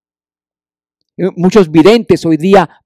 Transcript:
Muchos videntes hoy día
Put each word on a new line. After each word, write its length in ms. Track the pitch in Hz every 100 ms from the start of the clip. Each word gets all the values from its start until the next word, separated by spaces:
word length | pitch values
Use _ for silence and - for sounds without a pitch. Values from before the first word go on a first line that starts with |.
| _ _ _ _ _ _ _ _ _ _ _ - 180 -
Muchos 340 | 180 214 170
videntes 560 | 160 156 233 196 170 165
hoy 120 | 156
día 320 | 180 196 160 _